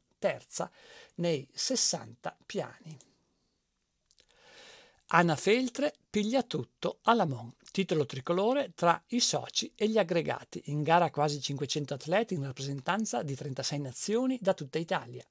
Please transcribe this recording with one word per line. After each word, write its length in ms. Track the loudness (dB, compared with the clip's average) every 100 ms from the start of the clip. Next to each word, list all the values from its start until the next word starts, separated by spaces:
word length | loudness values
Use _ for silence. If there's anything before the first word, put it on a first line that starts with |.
| _ _
terza 540 | -2 -2 -6 -6 -6 -10 -20 -20 -14 -4
nei 320 | 0 0 -4
sessanta 840 | -4 -2 2 2 0 -6 -12 -12 -12
piani. 540 | -8 -6 -6 -10 -18 -18 -20 _ _ _ _ _ _ _ _ _ _ _ _ _ -20 -20 -20 -20 -20 _ 2
Anna 260 | 4 6 4
Feltre 580 | 4 2 2 -2 -4 -4 _
piglia 320 | -2 2 0
tutto 560 | 0 -4 -6 _ -6 0
alla 240 | 2 4 2
Mon. 260 | -2 -8 -16 -6
Titolo 380 | -2 2 2 0
tricolore 640 | -2 -2 0 2 0 -2
tra 260 | 0 2 2 0
i 100 | 0
soci 520 | 2 0 -2 -4 -4 -2
e 120 | 0
gli 120 | 2
aggregati. 640 | 2 2 0 -2 -6 -10 -4
In 100 | -2
gara 300 | 4 6 6
quasi 280 | 2 0 0
cinquecento 540 | -4 -4 -4 -4 -4
atleti 400 | -6 0 0 0
in 120 | -2 -4
rappresentanza 760 | -6 -6 -6 -2 -2 -2 -2
di 140 | -4 -4
trentasei 440 | -6 -4 -4 -4
nazioni 600 | -4 -4 -2 0 0 0
da 140 | 0 0
tutta 240 | -2 -4
Italia. 440 | -2 -4 -4 -14 -16